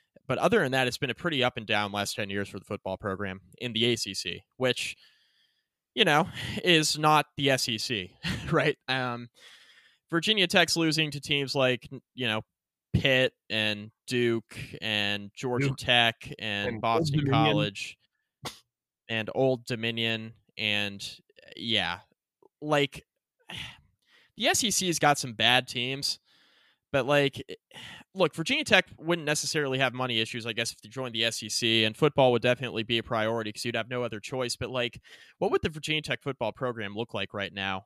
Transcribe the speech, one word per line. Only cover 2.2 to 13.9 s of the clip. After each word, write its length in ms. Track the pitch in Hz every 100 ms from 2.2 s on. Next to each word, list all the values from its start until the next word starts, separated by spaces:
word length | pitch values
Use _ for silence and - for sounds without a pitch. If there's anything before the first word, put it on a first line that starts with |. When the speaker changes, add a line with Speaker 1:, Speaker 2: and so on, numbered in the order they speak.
| 101
Speaker 1:
years 180 | 101 98
for 100 | 98
the 60 |
football 320 | - 101 95 92
program 460 | 104 95 101 95 _ -
in 160 | 123
the 100 | 110
A 120 | 117 113
C 180 | 101
C, 280 | 95 90 - - -
which, 400 | 127 - - - _ _ _ _ _ _ _ _ _
you 120 | - 185
know, 200 | 147 - - - -
is 340 | 180 160 151 151
not 280 | 151 151 - -
the 140 | 139
S 180 | 131 -
E 80 | 110
C, 400 | - 110 90 _ 175
<laughs> 180 | - -
right? 280 | 156 147 - -
Um, 400 | 131 127 120 120 _ - - - _ _ _ -
Virginia 360 | 165 180 214 175
Tech's 280 | 190 165
losing 360 | 170 160 156 156
to 100 | 143
teams 340 | - 143 135
like, 320 | 143 127 123 -
n-, 80 | 131 -
you 120 | - 120
know, 160 | 110 - _ _ _ _
Pitt 400 | - 143 131 131 - -
and 400 | 110 107 104 107